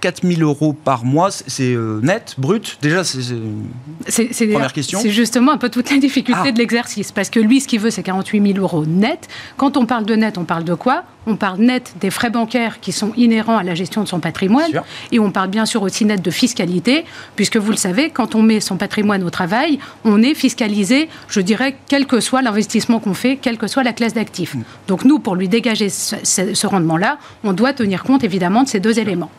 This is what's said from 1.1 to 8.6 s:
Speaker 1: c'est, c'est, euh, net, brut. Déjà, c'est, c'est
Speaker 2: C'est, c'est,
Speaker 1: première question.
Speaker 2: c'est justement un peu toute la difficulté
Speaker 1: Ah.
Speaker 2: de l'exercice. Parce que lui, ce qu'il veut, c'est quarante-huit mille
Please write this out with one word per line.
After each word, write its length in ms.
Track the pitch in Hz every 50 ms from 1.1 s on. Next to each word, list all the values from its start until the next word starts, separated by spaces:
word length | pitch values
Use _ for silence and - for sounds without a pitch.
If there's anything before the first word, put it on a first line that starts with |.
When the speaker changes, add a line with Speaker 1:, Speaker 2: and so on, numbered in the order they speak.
| 131 151 175 196
Speaker 1:
c'est, 140 | 190 - - -
c'est, 240 | 123 - 135 123 123
euh, 240 | 117 113 110 110 107
net, 340 | 107 143 190 233 - - - -
brut. 400 | 131 135 190 226 - - - -
Déjà, 220 | - 147 156 185 180
c'est, 180 | - - 131
c'est 140 | 127 123 123 117 113 110 107 107 107 104 123 123 127 147 156 165 - -
Speaker 2:
C'est, 220 | - - 226 240
c'est, 160 | - - 240 214
Speaker 1:
première 240 | 208 214 139 131
question. 260 | - - 139 - - 190
Speaker 2:
c'est 80 | 226 214
justement 420 | 208 214 240 226 - 254 233 277
un 60 | 302 -
peu 100 | - 240
toute 240 | - 240 247 -
la 60 | 285 277
difficulté 440 | 269 277 262 269 - - 247 196 180
Speaker 1:
Ah. 60 | - -
Speaker 2:
de 40 | 226
l'exercice. 540 | 233 - 226 233 233 - - - 190 -
Parce 180 | - - 190 -
que 120 | - 240
lui, 180 | 220 214 247 269
ce 80 | 262 -
qu'il 140 | - 220
veut, 80 | 196 233
c'est 120 | 220 -
quarante-huit 380 | 175 - 185 190 190 - - 214
mille 200 | 202 202 196 190